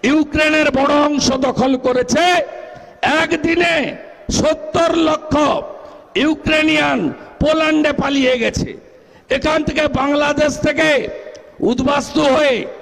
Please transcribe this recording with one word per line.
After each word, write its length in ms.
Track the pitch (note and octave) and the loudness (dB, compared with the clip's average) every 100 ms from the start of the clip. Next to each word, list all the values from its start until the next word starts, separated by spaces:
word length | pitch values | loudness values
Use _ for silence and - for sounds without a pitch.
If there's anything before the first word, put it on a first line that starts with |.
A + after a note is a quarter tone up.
ইউক্রেনের 680 | A#3 D4+ D4 D4+ D#4 D#4 D4+ | 2 2 0 0 2 2 2
বড় 220 | C4 C#4+ | 2 2
অংশ 380 | D4 D4 D4 - | 2 2 2 0
দখল 460 | C4 C4 - B3+ C4 | 0 0 0 2 2
করেছে। 680 | C4 B3+ B3 C#4 F4 F4+ C#4+ - - - - - | 0 0 0 2 2 2 0 -8 -16 -18 -20 -4
একদিনে 920 | G#3 D4+ D#4+ E4 D4+ E4+ E4+ E4 A#3+ - - - - | 0 0 0 -2 0 0 2 0 -2 -6 -14 -20 -6
সত্তর 640 | - D4+ D4+ D4+ D#4 E4+ E4 | 0 0 0 -2 0 2 2
লক্ষ 420 | D#4+ D#4 - C#4+ D4 F3+ - - - - - - | 0 0 -2 0 0 0 -6 -14 -20 -20 -8 -2
ইউক্রেনিয়ান 960 | C#4+ D4 - D#4 D#4 D#4 D4 C4+ G3+ | 0 0 0 0 2 2 0 0 -2
পোল্যান্ডে 840 | - - - C#4+ D#4 D#4+ D#4 D4+ | -6 -16 -4 0 2 2 2 0
পালিয়ে 460 | C#4+ C#4 C#4 B3+ B3+ | 0 0 2 2 2
গেছে। 380 | A3 - - - - - - - _ | 0 -2 -6 -8 -18 -20 -20 -20 _
এখান 340 | C4 D4+ D#4 | -2 0 0
থেকে, 240 | D4+ D4 D4+ | 0 0 -2
বাংলাদেশ 720 | C#4 C4+ D4 D4 D4 D4+ - | 0 0 0 0 0 0 0
থেকে 500 | D4+ C#4+ D#4 C#4+ - - - - - - | -2 0 2 2 -2 -10 -16 -20 -20 -4
উদ্বাস্তু 640 | F#3+ B3 C4 C#4+ - - | -2 0 0 0 -2 0
হয়ে 440 | D4 C4 D4 A#3 D3+ - | 2 4 2 0 -4 -12